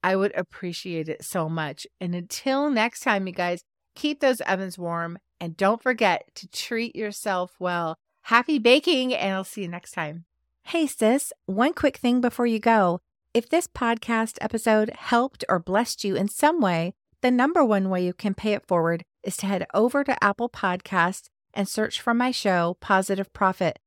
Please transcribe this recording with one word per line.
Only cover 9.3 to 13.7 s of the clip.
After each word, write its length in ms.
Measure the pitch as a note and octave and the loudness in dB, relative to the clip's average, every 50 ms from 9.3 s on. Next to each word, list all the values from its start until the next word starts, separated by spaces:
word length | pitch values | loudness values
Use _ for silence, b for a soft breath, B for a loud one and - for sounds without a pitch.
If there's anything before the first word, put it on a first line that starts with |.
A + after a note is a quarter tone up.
| F#3+ | -2
I'll 100 | F#3+ F#3+ | -4 -6
see 180 | - - G#3+ | -8 -8 -10
you 60 | G3 F3 | -8 -8
next 240 | F3 F3 - - | -10 -12 -14 -12
time. 340 | - F3+ D#3+ D3+ D#3 E3+ E3+ _ _ _ _ _ _ _ _ | -8 -8 -6 -6 -8 -12 -16 _ _ _ _ _ _ _ _
Hey, 220 | - - E4+ D#4+ | -4 -2 0 0
sis, 460 | C4+ - - A3 G#3+ B3 C#4+ - - - _ _ | -2 0 2 2 4 4 2 -2 -6 -12 _ _
one 260 | - F#3+ G3+ B3 D4+ | -6 0 2 2 2
quick 240 | - - - C#4 C4+ | 2 2 0 0 0
thing 240 | - - B3 A#3+ B3 | 2 0 2 2 2
before 260 | B3 A#3+ - - B3 | 2 0 0 0 0
you 140 | A#3+ A3+ G#3+ | 0 0 2
go. 400 | - A#3 A3+ A3 F#3+ F3 E3+ F3+ _ _ _ _ _ _ | 2 4 4 6 6 4 2 0 _ _ _ _ _ _
If 160 | _ A#3 A3+ _ | _ -2 0 _
this 180 | - E4+ E4+ | 0 0 0
podcast 680 | - | -2